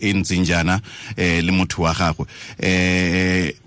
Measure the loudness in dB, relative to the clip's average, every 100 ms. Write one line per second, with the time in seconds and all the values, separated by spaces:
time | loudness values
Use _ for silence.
0 | 0 0 0 0 2 2 2 0 -4 -14
1 | -10 -2 0 2 2 0 0 0 0 0
2 | 0 -2 -8 -12 -18 -4 0 2 2 2
3 | 2 2 2 2 0 -6